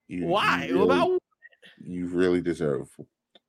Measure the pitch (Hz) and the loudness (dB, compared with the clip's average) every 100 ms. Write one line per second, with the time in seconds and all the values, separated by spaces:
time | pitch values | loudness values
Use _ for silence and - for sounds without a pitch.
0 | _ 90 165 180 427 - - - - 277 | _ -6 -2 0 0 -2 0 2 2 4
1 | 359 359 _ _ - _ - _ - 90 | 2 0 _ _ -20 _ -20 _ -12 -8
2 | 90 87 92 90 85 80 78 67 67 _ | -4 2 4 2 0 -2 -2 -2 -6 _
3 | - _ _ _ | -20 _ _ _